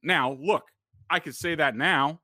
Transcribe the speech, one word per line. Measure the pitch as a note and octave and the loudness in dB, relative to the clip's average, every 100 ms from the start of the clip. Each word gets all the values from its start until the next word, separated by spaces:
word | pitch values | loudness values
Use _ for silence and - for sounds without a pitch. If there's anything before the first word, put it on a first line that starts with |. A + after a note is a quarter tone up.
Now, | - F3+ B2+ C3+ | 0 2 2 -2
look, | D#3+ G#3 - _ _ _ - | -2 -2 -2 _ _ _ -4
I | F3 | -4
could | D#3+ - | -4 -8
say | F3 E3 | -4 0
that | C#3+ A2+ | 0 2
now | D#3 E3 C#3 E3 | 0 2 0 -2